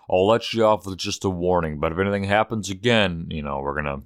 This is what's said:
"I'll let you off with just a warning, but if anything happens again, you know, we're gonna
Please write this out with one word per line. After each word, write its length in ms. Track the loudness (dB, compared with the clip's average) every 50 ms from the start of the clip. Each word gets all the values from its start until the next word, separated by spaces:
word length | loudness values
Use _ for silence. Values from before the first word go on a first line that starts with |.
| _ 0
"I'll 160 | 2 4 4
let 260 | 4 4 2 2 -2 0
you 100 | 2 4
off 220 | 4 4 2 0
with 100 | -8 -8 -6
just 260 | -6 -6 -6 -2 -2
a 60 | -2
warning, 480 | -2 0 0 2 2 2 0 -2 -4 -2
but 140 | -4 -4 0
if 60 | 0
anything 260 | -2 0 0 -2 0
happens 460 | 2 2 2 2 2 -2 -6 -6 -6
again, 560 | -8 -2 0 2 2 4 2 2 0 -4 -8 -8
you 140 | -8 -8 -6
know, 180 | -6 -6 -4
we're 140 | -4 -4 -4
gonna 220 | -4 -4 -4 -6 -8 -10